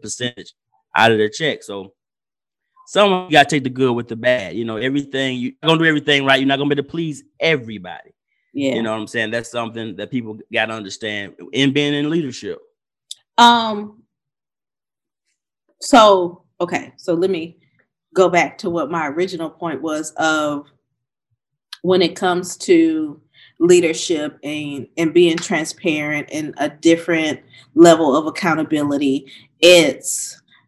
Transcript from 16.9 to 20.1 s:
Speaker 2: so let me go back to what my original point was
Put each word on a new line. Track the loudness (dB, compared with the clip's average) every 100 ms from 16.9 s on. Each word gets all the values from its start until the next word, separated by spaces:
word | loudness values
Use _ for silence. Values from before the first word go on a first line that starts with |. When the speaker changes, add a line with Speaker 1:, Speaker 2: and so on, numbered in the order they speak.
| _
Speaker 2:
so | -4
let | -2 0
me | -4 -8 -16 _ _ _ _ _
go | 2 2
back | 2 0 -4
to | -8
what | -6 -4
my | -6 -6
original | -4 -6 -6 -10
point | -10 -8 -8
was | -6 -6 -8